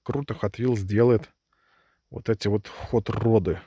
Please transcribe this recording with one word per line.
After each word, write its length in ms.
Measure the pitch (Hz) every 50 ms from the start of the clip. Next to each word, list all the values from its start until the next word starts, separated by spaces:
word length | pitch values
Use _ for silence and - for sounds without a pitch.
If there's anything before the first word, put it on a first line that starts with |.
| _
круто 300 | - 123 139 143 - 113
Hot 220 | - - 101 -
Wheels 260 | - 120 127 120 104 95
делает 460 | 92 104 107 117 123 120 107 - - _ _ _ _ _ _ _ _ _ _ _ _ _ _ _ _
вот 180 | - - - -
эти 180 | 113 - -
вот 220 | 104 101 107 - -
хот-роды. 920 | - - - - - 117 101 - 110 107 104 113 113 110 90 87 80 - -